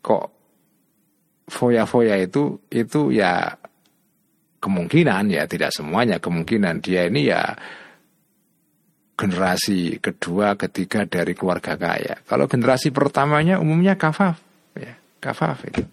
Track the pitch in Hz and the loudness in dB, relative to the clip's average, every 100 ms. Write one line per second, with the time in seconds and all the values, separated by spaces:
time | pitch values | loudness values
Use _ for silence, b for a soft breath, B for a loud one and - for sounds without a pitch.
0 | - 107 - _ _ _ _ _ _ _ | 0 -2 -2 _ _ _ _ _ _ _
1 | _ _ _ _ - - 123 117 107 123 | _ _ _ _ -16 -2 2 2 2 2
2 | 113 101 90 139 147 - _ - 113 151 | 4 2 0 0 -2 -4 _ -4 -2 0
3 | 143 117 92 90 58 - - _ _ _ | 2 2 2 0 -2 -8 -20 _ _ _
4 | _ _ _ _ _ _ 101 92 87 156 | _ _ _ _ _ _ -4 -2 2 2
5 | 160 95 104 82 78 82 76 - 76 90 | 4 2 0 0 -2 -2 -4 -4 -4 0
6 | 120 85 - 85 82 113 95 80 - 92 | 0 0 -2 -4 0 0 0 -2 -2 0
7 | 90 135 135 85 82 - B B B B | 2 0 0 0 -2 -6 B B B B
8 | B _ _ _ _ _ _ _ _ _ | B _ _ _ _ _ _ _ _ _
9 | _ - 101 90 92 92 - 95 85 - | _ -4 -2 0 0 0 0 0 0 -4
10 | - 87 - 90 104 101 95 - 92 110 | -6 -6 -4 0 2 0 -4 -4 -2 -2
11 | 95 90 85 87 95 87 - 80 85 85 | -2 -2 -2 -2 -2 -2 -4 -4 -2 -2
12 | - - - 120 143 127 117 131 156 127 | -4 -8 -4 0 0 2 2 2 2 0
13 | 139 - 143 151 160 185 160 160 185 190 | 0 2 2 2 2 2 2 4 4 4
14 | 160 151 196 165 _ _ _ - 117 - | 0 2 0 0 _ _ _ -16 -16 -18
15 | _ _ 127 - - 131 - - - | _ _ -8 -2 -2 -4 -6 -6 -6